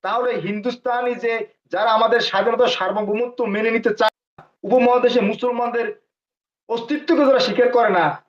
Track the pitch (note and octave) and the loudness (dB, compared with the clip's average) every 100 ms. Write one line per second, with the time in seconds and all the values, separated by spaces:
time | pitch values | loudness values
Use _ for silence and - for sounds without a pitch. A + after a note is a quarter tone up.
0 | F#3 A3+ B3 - F3+ G#3 B3 B3 B3 A#3+ | -4 -4 -2 -4 -6 -6 -6 -6 -4 -4
1 | B3 A#3+ A#3 A3+ G#3+ _ _ F3+ A3 A3 | -4 -4 -4 -4 -8 _ _ -2 0 2
2 | A3 A#3 - - G#3+ A3+ B3 - F#3 G3+ | 4 2 0 0 0 2 2 2 -2 -2
3 | G3+ G#3 A#3+ - A#3 G3+ A3 A3+ A#3 G#3 | -2 -2 -4 -4 -4 -2 0 0 -2 0
4 | A3 _ _ - _ _ G3 B3+ B3 B3 | 0 _ _ -20 _ _ 0 4 4 4
5 | B3 A#3+ G3+ - B3 A#3+ A#3+ A#3 A3+ - | 4 2 0 -2 -4 -4 -4 -4 -6 -8
6 | _ _ _ _ _ _ _ A#3 A#3 D4 | _ _ _ _ _ _ _ -8 -6 -8
7 | - D#4+ C#4 C4 - G3+ B3 B3 G#3+ F#3 | 0 2 4 2 0 2 2 4 2 2
8 | D#3 - | 0 -4